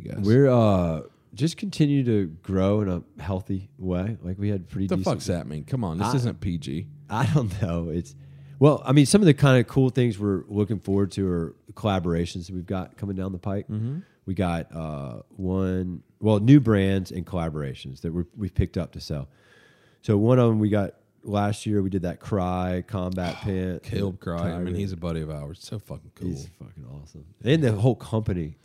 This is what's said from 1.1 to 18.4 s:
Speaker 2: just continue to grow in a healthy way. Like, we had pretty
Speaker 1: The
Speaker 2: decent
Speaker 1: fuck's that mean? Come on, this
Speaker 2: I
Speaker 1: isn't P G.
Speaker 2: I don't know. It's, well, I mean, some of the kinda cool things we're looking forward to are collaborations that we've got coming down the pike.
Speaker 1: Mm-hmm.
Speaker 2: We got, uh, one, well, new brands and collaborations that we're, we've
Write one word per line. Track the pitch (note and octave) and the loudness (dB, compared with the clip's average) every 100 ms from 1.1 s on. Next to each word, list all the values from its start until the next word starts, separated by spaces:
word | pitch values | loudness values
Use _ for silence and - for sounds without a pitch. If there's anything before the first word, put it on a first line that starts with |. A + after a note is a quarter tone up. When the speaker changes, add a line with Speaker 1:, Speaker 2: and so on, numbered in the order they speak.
| _ _ | _ _
Speaker 2:
just | G#2 E3 - | -4 -4 -4
continue | G3 - D3 C#3 A#2+ | -6 0 2 2 2
to | G#2+ F2 E2 | 0 0 -6
grow | - F#2+ G2 G#2 | -2 2 2 2
in | G2 | 0
a | E2+ - - | -4 -6 -10
healthy | D#2+ F#2+ - F#2+ G2 - | -6 -4 -4 -8 -8 -8
way. | F#2 F2+ G2+ G#2+ | -4 -2 -4 -6
Like, | F2+ F#2 | -8 -4
we | G#2 | -4
had | G2 E2+ | -4 -6
pretty | F#2 G2 | -6 -2
Speaker 1:
The | F3 | -2
Speaker 2:
decent | E3 A2+ | -2 -4
Speaker 1:
fuck's | - | -2
that | F2 A#1+ | -4 -6
mean? | D2+ - | -10 -6
Come | C3 | -4
on, | F#2 E2 | -4 -2
this | G#2 | 0
Speaker 2:
I | C3 | 0
Speaker 1:
isn't | A#2+ - | -2 -4
P | G2 E2 | -6 -6
G. | C#2+ D#2 G2+ - - | -6 -8 -10 -16 -8
Speaker 2:
I | A2 A#2 | -2 0
don't | D3+ A2 G2 | 0 0 -4
know. | F2 E2+ E2+ | -4 -2 -4
It's, | E2+ - - - - - - | -6 -6 -14 -20 -20 -20 4
well, | C#3+ C3 B2 | 4 4 4
I | |
mean, | C#3+ C3+ | 4 6
some | G#3 | 6
of | F3+ | 6
the | |
kinda | C#3 C#3+ B2+ A2 | 6 6 6 4
cool | C3+ C3 | 2 2
things | B2+ A#2+ G2+ | 2 0 0
we're | G#2 F#2 - | 0 0 -2
looking | G2+ G2+ G2 | -2 0 -2
forward | - G2 G2 | 0 0 0
to | G2+ F#2+ | 0 0
are | F2 E2 - - | 0 -2 -8 -20
collaborations | - A2 F#2+ E2+ E2 E2+ F#2 F2 | -4 -2 0 0 0 -2 -6 -10
that | F#2 | -10
we've | F2 | -6
got | F#2+ - - | -6 -6 -8
coming | G2+ F#2+ | -8 -6
down | F#2+ | -6
the | F2+ | -6
pike. | G2+ G2 - | -6 -6 -6
Speaker 1:
Mm-hmm. | G#2+ A#2 D#3+ - _ - | -6 -6 -8 -12 _ -8
Speaker 2:
We | |
got, | F#2 F2 E2 - E2 | -2 -2 -2 -6 -10
uh, | D#2 C#2+ C2+ A1+ - - | -8 -8 -10 -12 -16 -8
one, | F#2 F#2+ F#2+ F#2 F2+ F2+ - _ | -2 0 0 -2 -4 -8 -14 _
well, | G#2+ G#2 | 2 4
new | A#2 D3 | 8 8
brands | A2+ G2+ G2 G2 F2+ | 8 4 4 0 -2
and | F2+ E2 | -8 -6
collaborations | F2+ E2 D2+ C#2 C2 C2+ C2 | -4 -4 -4 -8 -10 -14 -10
that | E2+ | -6
we're, | F2 E2+ | -4 -6
we've | - | -6